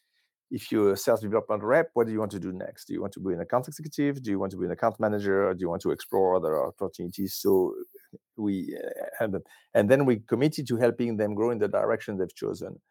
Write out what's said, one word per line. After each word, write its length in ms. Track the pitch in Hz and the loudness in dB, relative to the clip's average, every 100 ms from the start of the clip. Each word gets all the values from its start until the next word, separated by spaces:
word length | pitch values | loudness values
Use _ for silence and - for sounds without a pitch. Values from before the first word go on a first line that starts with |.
| _ _ _ _ _ | _ _ _ _ _
if 200 | 120 - | -10 0
you're 220 | 113 101 | 4 4
a 20 | 98 | 4
sales 240 | - 113 | 2 2
development 420 | 107 110 - 107 | 2 -2 0 -2
rep, 280 | 104 143 165 | 2 2 2
what 140 | 120 113 | 2 0
do 40 | |
you 60 | 110 | 0
want 140 | 107 | -4
to 80 | 98 | -4
do 100 | 90 | -8
next? 340 | 92 98 - - | -8 -10 -12 -10
Do 60 | |
you 80 | 90 | -8
want 120 | 98 | -6
to 80 | - | -6
be 120 | 92 | -4
an 80 | 85 | -4
account 280 | 87 120 131 | 0 -2 -2
executive? 520 | - 156 - 143 139 | -10 -12 -2 -2 -2
Do 120 | 117 | -2
you 80 | 98 | -2
want 100 | 98 | -2
to 80 | 95 | -4
be 80 | 90 | -4
an 60 | |
account 260 | 92 - - | 0 -2 0
manager? 500 | 107 104 101 98 98 | 0 0 2 2 2
Or 60 | |
do 60 | 90 | 0
you 100 | 87 | -2
want 100 | 90 | -2
to 100 | 90 | -2
explore 420 | 73 - 98 95 | -4 -2 2 4
other 260 | 92 80 78 | 4 2 0
opportunities? 760 | 65 - 95 - 90 95 98 - | -2 -4 -8 -6 -10 -6 -6 -2
So 360 | 101 95 87 52 - - _ - _ - | 2 4 4 -2 -12 -18 _ -20 _ -6
we, 400 | 104 98 85 - | -2 -2 -4 -6
uh, 280 | - - - - | -8 -8 -10 -4
have 100 | 113 | -2
them. 120 | 92 - - _ | -2 -8 -20 _
And 140 | - 104 | 2 4
then 180 | 135 139 | 6 6
we 120 | 110 - | 2 2
committed 380 | 113 151 151 131 | 2 2 0 -4
to 100 | 117 | 2
helping 420 | 120 117 120 107 | 2 2 -2 0
them 180 | 104 104 | -2 0
grow 140 | 117 | 0
in 80 | 117 | 0
the 100 | 104 | 0
direction 500 | 101 107 110 - 98 | 0 0 -2 -4 -4
they've 160 | 90 | -4
chosen. 460 | - 107 101 92 87 _ | -4 -6 -6 -10 -14 _